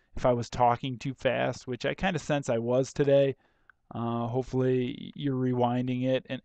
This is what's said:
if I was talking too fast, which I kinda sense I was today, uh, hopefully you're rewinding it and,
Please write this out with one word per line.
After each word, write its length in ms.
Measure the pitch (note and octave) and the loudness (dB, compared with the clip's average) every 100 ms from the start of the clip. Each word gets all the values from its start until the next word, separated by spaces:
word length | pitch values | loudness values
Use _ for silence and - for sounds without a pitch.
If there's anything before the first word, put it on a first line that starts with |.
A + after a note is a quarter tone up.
| _ - | _ -2
if 80 | C3 | 2
I 80 | |
was 160 | A#2+ A2+ | 2 -2
talking 480 | - B2 A#2+ C3+ A#2+ | 2 4 4 -2 -6
too 160 | C#3+ | -8
fast, 540 | B2 C3 B2 C3 B2 - | -2 0 0 0 -4 -8
which 180 | A#2+ - | -6 -4
I 80 | |
kinda 260 | D3 F#3+ D#3+ | -2 -2 -2
sense 300 | - C#3+ C3+ | -2 -2 0
I 80 | A#2 | -2
was 340 | A#2 B2+ C3+ | 2 0 0
today, 440 | - C#3 C#3 C#3 - _ _ _ _ - | 0 4 6 4 0 _ _ _ _ -12
uh, 340 | A2+ A#2 A#2 A#2 | -6 -4 -2 -2
hopefully 840 | B2+ B2+ B2+ B2+ B2+ B2 - - - | -4 -2 0 2 2 -2 -6 -12 -6
you're 200 | C#3+ B2+ | -2 0
rewinding 680 | B2+ B2 A#2+ B2 B2+ B2 C3 | 0 2 2 0 -2 -2 0
it 200 | C3 - | 0 -2
and, 120 | C3 | -10